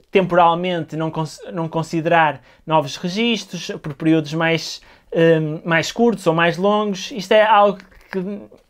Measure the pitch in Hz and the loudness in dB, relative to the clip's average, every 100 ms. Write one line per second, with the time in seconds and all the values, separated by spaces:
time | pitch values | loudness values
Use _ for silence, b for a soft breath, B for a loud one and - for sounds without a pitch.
0 | _ 196 185 175 170 170 185 175 151 151 | _ 0 2 4 4 2 -2 -4 -6 -6
1 | 160 156 156 - 453 180 160 165 156 170 | -6 -6 -8 -10 -12 -8 -6 -6 -4 -4
2 | 160 165 156 135 b b - 156 143 - | 2 2 2 -2 b b -2 0 0 -6
3 | 180 196 233 220 - 175 - 180 156 143 | -6 -2 -2 -4 -6 -12 -10 -10 -12 -4
4 | 160 160 143 160 165 160 - - b b | 0 0 0 -2 0 -2 -4 -14 b b
5 | _ 170 165 160 156 160 170 165 - - | _ 2 4 4 0 -6 -2 -2 -2 0
6 | 233 196 170 160 170 165 202 208 214 185 | 0 2 0 2 0 2 0 0 -2 -6
7 | - 254 - 220 214 208 208 196 - - | -8 -10 2 4 6 6 4 2 -12 -20
8 | _ 190 185 208 214 - _ | _ -8 -8 -10 -16 -20 _